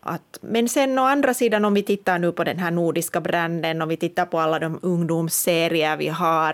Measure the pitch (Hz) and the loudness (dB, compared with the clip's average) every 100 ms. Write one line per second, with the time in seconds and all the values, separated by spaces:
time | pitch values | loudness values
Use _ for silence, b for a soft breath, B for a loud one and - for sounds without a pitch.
0 | - 175 - - - 226 233 302 269 262 | -8 -8 -10 -18 -4 -2 0 2 2 2
1 | 262 285 277 247 233 208 208 202 202 196 | 2 2 2 2 2 2 2 2 2 -2
2 | - 175 175 170 156 151 175 170 170 165 | 0 0 0 0 -2 -2 -2 0 0 0
3 | 165 175 170 170 170 170 160 160 160 160 | -2 -4 -2 -2 -2 -2 -2 -2 -2 -2
4 | 170 175 180 165 160 156 160 160 185 175 | -2 -2 -2 0 0 0 -2 -4 -2 0
5 | 165 165 165 - - 170 165 165 156 151 | 0 0 0 -2 0 2 2 2 0 0
6 | 151 160 170 160 160 | -2 -2 0 2 0